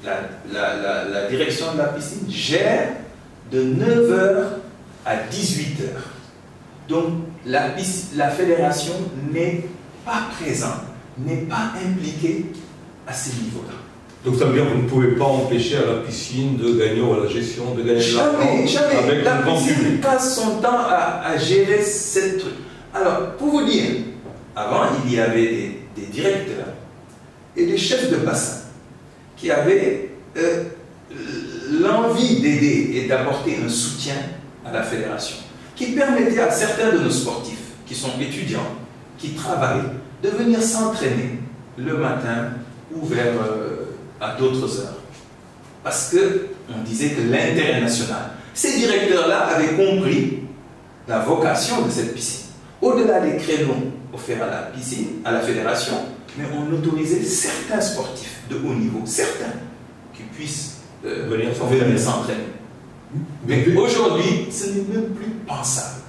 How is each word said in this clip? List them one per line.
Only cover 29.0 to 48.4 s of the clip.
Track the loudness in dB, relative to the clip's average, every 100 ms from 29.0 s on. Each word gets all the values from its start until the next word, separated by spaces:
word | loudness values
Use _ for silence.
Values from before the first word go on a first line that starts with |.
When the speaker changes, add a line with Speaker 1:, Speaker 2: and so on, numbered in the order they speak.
| -20 -20 -20 -8
Speaker 1:
qui | 0
avaient, | 2 6 4 4 0 -6 -12 -12 0
euh, | 0 0 -4 -10 -18 -20 -16 -12 -10 -10 -10 -10 -2 2
l'envie | 4 4 4 2 4 4
d'aider | 4 6 4 4 2 0
et | 0
d'apporter | 0 0 -2 -2 -2
un | -2
soutien | -2 -2 -4 -6 -6 -6 -12 -16 -16 -8
à |
la | -6
fédération, | -4 -4 -4 -6 -8 -10 -14 -18 -18 -6
qui | -2
permettait | 2 4 4 4 4
à | 2
certains | 2 0 2 2
de | 4
nos | 2
sportifs, | 0 -2 -4 -8 -12 -14 -16 -12
qui | -8
sont | -6 -4
étudiants, | -6 -6 -4 -4 -6 -8 -14 -18 -20 -12
qui | -10
travaillent, | -8 -4 0 2 0 -2 -8 -12 -4
de | -2
venir | 2 4 4
s'entraîner | 2 2 0 0 0 0 -2 -6 -10 -14 -18 -8
le | -4 0
matin | 0 -2 -2 -2 -4 -8 -12 -16 -12
ou | -8 -2
vers... | 0 2 2 0
Euh, | -2 -4 -6 -8 -12 -16 -10
à | -8 0
d'autres | 2 2 -2 -4
heures. | -6 -10 -16 -20 -20 -20 -20 -20 -20 -12
Parce | -6 -4 2
que | 4 4 2 -2 -12 -10 -8
on |
disait | -6 -2 -2
que | 0
l'intérêt | 2 2 2 2 2 2
national. | 2 0 -2 -4 -6 -12